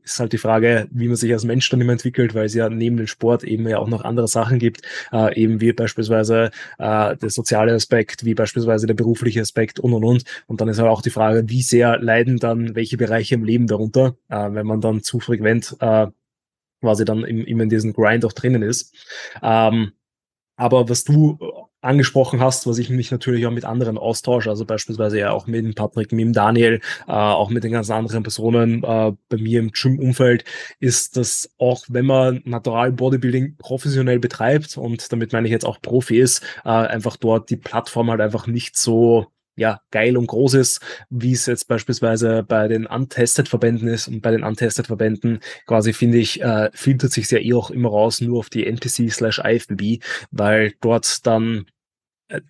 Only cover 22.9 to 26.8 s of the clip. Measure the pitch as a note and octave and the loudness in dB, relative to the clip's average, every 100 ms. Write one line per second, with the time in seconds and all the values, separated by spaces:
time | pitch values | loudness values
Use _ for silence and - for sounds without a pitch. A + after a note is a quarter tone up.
22.9 | B2+ A#2+ B2 - A#2+ A#2 A#2 - A#2+ A#2 | -4 -4 -4 -2 -2 -2 -4 -4 -2 -2
23.9 | G#2+ A2+ A2+ - B2 A2 G#2 A2 G#2+ - | -2 -4 -4 0 0 0 -4 -4 -6 -6
24.9 | A2 G#2+ G#2 G2+ G#2+ A#2 A#2 A2+ G#2+ G#2+ | -4 -2 0 -2 -2 -4 -4 -4 -4 -4
25.9 | - G#2+ A2+ A2+ A2+ G#2 A#2 A#2 A2+ | -4 -4 0 0 2 4 4 4 2